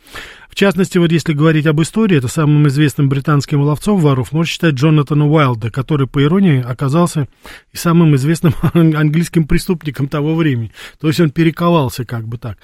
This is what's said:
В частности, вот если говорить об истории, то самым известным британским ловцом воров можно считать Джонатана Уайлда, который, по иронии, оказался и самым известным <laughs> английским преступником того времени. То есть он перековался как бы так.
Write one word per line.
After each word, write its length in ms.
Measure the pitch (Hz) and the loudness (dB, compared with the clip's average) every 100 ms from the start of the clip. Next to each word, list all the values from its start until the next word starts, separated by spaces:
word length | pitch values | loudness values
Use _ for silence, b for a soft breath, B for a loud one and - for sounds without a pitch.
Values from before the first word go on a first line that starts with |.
| B B B B B | B B B B B
В 60 | - | -2
частности, 420 | 196 185 185 185 | 0 0 -2 0
вот 140 | 170 | 0
если 220 | 160 156 | 0 -2
говорить 340 | 147 160 156 151 | 0 2 2 0
об 120 | 151 | 0
истории, 400 | 165 214 220 165 | -2 0 0 0
то 80 | 123 | 0
самым 400 | - 151 147 147 | -2 2 2 2
известным 380 | 135 151 - 139 | 2 0 0 -2
британским 540 | 135 135 147 - 147 | -2 0 -2 0 -2
ловцом 380 | 143 151 - 202 | 0 -2 -2 0
воров 320 | 147 131 117 | 2 0 -2
можно 180 | 151 165 | -2 -4
считать 240 | - 170 | -2 -2
Джонатана 540 | 135 156 151 139 147 147 | 2 2 2 2 0 2
Уайлда, 420 | 156 139 120 113 | 2 2 0 -4
который, 380 | 135 127 151 135 | -6 -2 -2 -2
по 160 | 147 | 0
иронии, 360 | 147 190 196 135 | 0 2 2 2
оказался 680 | 123 123 139 151 175 156 131 B B B _ | -2 -4 -2 0 0 -2 -6 B B B _
и 60 | - | -6
самым 380 | 170 165 165 143 | 0 4 4 4
известным 400 | 139 165 170 - | 2 0 0 0
<laughs> 100 | 165 | 0
английским 720 | 170 165 151 156 156 170 175 156 | 2 2 2 0 0 0 -2 0
преступником 600 | 175 - 175 151 120 143 | 0 0 -4 -6 -6 -4
того 260 | 151 147 | -4 -2
времени. 380 | 160 160 123 113 B B - | 0 0 -2 -6 B B -6
То 60 | 156 | -2
есть 120 | 160 | 0
он 100 | 165 | 0
перековался 760 | 165 165 151 170 170 127 - | 2 0 0 0 2 0 -4
как 240 | 120 117 110 | -8 -8 -8
бы 120 | 117 | -10
так. 180 | 120 101 | -12 -14